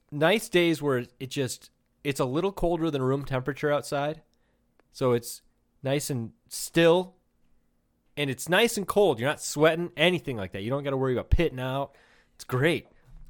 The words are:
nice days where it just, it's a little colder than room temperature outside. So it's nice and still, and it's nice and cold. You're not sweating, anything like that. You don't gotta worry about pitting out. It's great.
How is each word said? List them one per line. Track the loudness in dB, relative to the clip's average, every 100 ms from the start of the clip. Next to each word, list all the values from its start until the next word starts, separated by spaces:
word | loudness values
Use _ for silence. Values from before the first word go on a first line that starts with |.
| _
nice | 0 2 2 2
days | 2 4 2
where | 0 -2 -2 -10
it | -8
just, | -4 -4 -6 -16 _ _ _
it's | -6 -2
a |
little | -2 0 -2
colder | -2 -2 0 -2
than | 0
room | 0 -2
temperature | -2 -4 -4 -2 0
outside. | 0 -2 -4 -4 -6 _ _ _ _ _ _ _
So | -2 2
it's | 2 0 -14 _ _ _ _
nice | -4 -2 -2
and | -6 -8 -12 _
still, | -12 -2 4 6 6 0 _ _ _ _ _ _ _ _ _ _ -4
and | -4
it's | -4 0
nice | 2 2 0
and | -2
cold. | 2 4 2
You're | -2
not | -4
sweating, | -6 2 2 2 -4 0
anything | 2 2 -4 -6
like | -8
that. | -6
You | -4
don't | -4
gotta | -2 -2
worry | 0
about | -2 2
pitting | 2 2 -2
out. | -6 -6 -6 _ _ _ _ -20
It's |
great. | -6 0 2 0 -4 _ _ -20